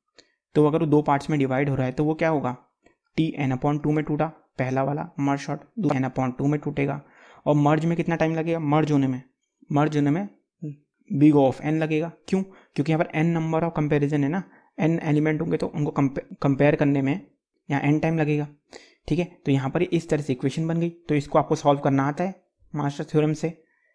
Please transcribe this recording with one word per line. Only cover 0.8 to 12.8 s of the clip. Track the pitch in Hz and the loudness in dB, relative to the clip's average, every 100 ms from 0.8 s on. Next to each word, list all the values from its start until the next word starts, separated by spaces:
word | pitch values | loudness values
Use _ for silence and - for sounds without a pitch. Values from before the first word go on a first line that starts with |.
वो | 165 | 2
दो | 147 | 2
पार्ट्स | 151 139 - | 4 0 0
में | 151 | -2
डिवाइड | 131 131 143 | 0 0 0
हो | |
रहा | 135 127 | 0 -2
है, | |
तो | 127 | -2
वो | 151 | -2
क्या | 156 165 | 0 0
होगा, | 156 127 127 _ _ _ _ _ - | 0 -2 -6 _ _ _ _ _ -2
टीएन | 160 - 139 | -2 0 -2
upon | 131 147 147 | 0 0 0
टू | 147 | 0
में | 151 | 0
टूटा | 151 151 156 | -2 -2 -2
पहला | - _ - 127 131 | -6 _ -6 -2 -2
वाला | 139 147 170 - | -2 -2 -6 -2
मर्ज | 139 139 | 0 0
सॉर्ट, | 147 143 - - | -4 -10 -10 -4
दूसरा | 165 139 | -2 0
n | 131 | -2
upon | 143 131 123 | -2 -4 -2
टू | 143 | -2
में | 147 | 0
टूटेगा। | 147 143 139 147 - - - - - | -2 -4 -4 -4 -12 -20 -20 -6 0
और | |
मर्ज | 147 143 156 | 4 4 4
में | 165 170 | 2 0
कितना | 165 165 | -2 0
टाइम | 160 | 0
लगेगा, | 165 165 165 | 0 -2 -2
मर्ज | 151 151 151 | 2 2 2
होने | 147 135 | 2 0
में, | 127 - _ _ _ - | -2 -10 _ _ _ -4
मर्ज | 143 151 151 | 0 2 2
होने | 143 | 0
में | 156 202 - _ _ 156 143 _ _ - | 0 -4 -12 _ _ -14 -14 _ _ -8
big | 147 147 | 4 6
O | 147 135 | 6 4
of | - | 2
n | 147 | -2
लगेगा। | 156 156 156 165 - - | -2 0 -2 -4 -10 -4
क्यों? | 190 | -4
क्योंकि | 190 - _ - | -4 -10 _ -6